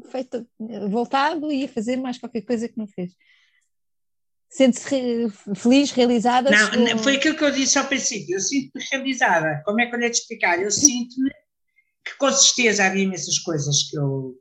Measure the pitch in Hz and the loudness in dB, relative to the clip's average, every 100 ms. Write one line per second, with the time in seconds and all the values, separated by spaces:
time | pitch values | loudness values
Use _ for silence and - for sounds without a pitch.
0 | - 254 254 247 233 - 220 208 202 220 | -10 -10 -8 -10 -10 -14 -12 -8 -4 -2
1 | 240 269 285 339 302 277 277 - 214 254 | 0 0 0 -2 -4 -4 -4 -4 -4 -4
2 | 262 247 240 233 208 233 233 - 208 - | -4 -8 -8 -8 -4 -4 -4 -8 -10 -8
3 | 180 - _ _ _ _ _ _ _ _ | -10 -10 _ _ _ _ _ _ _ _
4 | _ _ _ _ _ - 262 - - 269 | _ _ _ _ _ 2 4 2 -2 -4
5 | 247 233 233 202 - 202 240 262 285 - | -2 -2 -4 -6 -10 -2 4 4 4 2
6 | 240 240 226 247 262 254 208 226 240 226 | 2 4 2 2 4 4 4 4 2 2
7 | 262 269 311 - 294 262 269 277 269 269 | 2 2 2 0 0 0 0 0 0 -2
8 | - 220 151 190 190 277 - - - 269 | -4 -6 -6 -4 -2 -4 -4 -8 -8 -6
9 | 262 240 233 170 156 147 175 214 240 240 | -4 0 2 2 0 -4 -2 -2 -2 -2
10 | 240 233 - 226 190 175 202 - - 240 | -2 -2 -6 -4 -2 0 -2 4 4 4
11 | 240 254 269 - _ _ _ _ _ _ | -4 -4 -4 -4 _ _ _ _ _ _
12 | - - 277 - - - 233 202 190 196 | -16 -2 0 4 4 4 2 4 2 2
13 | 190 175 170 - - 156 139 143 - 156 | 0 -2 -4 -4 -2 -4 -2 -2 -2 -2
14 | 139 135 131 127 | -2 -2 -6 -12